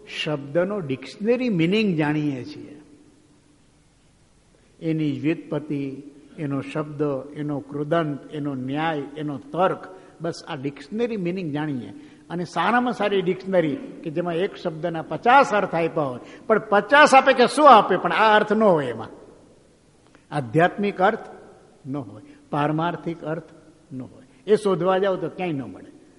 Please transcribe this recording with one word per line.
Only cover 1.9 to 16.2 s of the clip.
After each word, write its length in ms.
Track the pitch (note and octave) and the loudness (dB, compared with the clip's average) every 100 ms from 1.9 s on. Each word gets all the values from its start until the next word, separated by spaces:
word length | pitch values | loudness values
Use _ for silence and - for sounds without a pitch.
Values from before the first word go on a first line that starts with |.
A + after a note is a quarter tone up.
| D#3 | 0
જાણીએ 460 | D3 D3+ D3 C3 | 0 0 -2 -4
છીએ, 380 | A#2 - - - - - _ _ _ _ _ _ _ _ _ _ _ _ _ _ _ _ _ _ | -8 -16 -18 -20 -20 -20 _ _ _ _ _ _ _ _ _ _ _ _ _ _ _ _ _ _
એની 300 | E3 D#3+ D3+ | -4 0 -2
વ્યુત્પત્તિ, 920 | B2+ C#3+ D#3 - D3 D3 C#3 C#3 C3+ - - - E3+ | -2 -2 -4 -4 -8 -6 -6 -6 -10 -16 -20 -20 -10
એનો 240 | C#3+ C#3 | -6 -4
શબ્દ, 400 | - D#3 D3+ D3 D3 C3+ - D3 | -4 -8 -6 -4 -4 -4 -8 -10
એનો 240 | D3 C#3+ | -6 -6
કૃદંત, 720 | - D3 D3 E3+ D#3 C#3 - | -8 -8 -2 -2 -2 -6 -10
એનો 220 | D#3 C#3+ | -8 -8
ન્યાય, 500 | C3 B2+ C#3+ E3 D3+ C3+ D#3 | -6 -6 -4 -4 -4 -8 -10
એનો 200 | D3+ C3 | -10 -10
તર્ક, 580 | - D#3+ F#3 D3 - - - - | -8 -2 0 -2 -10 -20 -20 -10
બસ 220 | E3 - - | -10 -8 -10
આ 80 | D3+ | -10
ડિક્શનરી 600 | C#3+ C#3+ - G#3+ A#3+ A3 | -8 -10 -10 -6 -4 -4
મિનિંગ 340 | E3+ F#3+ E3 | -4 -4 -6
જાણીએ. 420 | C#3+ D3+ C3 G#2 - - - - | -4 -4 -6 -8 -16 -20 -20 -10
અને 160 | E3+ E3+ | -8 -6
સારામાં 480 | E3+ F#3 A#3+ B3 | -2 0 2 0
સારી 280 | G#3+ G3+ G3 | -2 0 0
ડિક્શનરી 540 | F3 F3+ F#3+ F#3 D#3 C3 | 0 -2 0 2 2 -2
કે 340 | - - E3+ | -8 -14 -8
જેમાં 260 | D3+ F3 E3 | -6 -4 -2
એક 200 | G3 - | -4 -6
શબ્દના 460 | F3+ D#3 E3+ E3 | -8 -6 -6 -6
પચાસ 520 | - D#3+ A#3+ C4+ A3+ | -8 -2 6 6 6
અર્થ 220 | G3+ F#3 E3 | 2 0 0
આપ્યા 280 | E3 E3 | -2 -2
હોય, 160 | C#3 B2 | -4 -6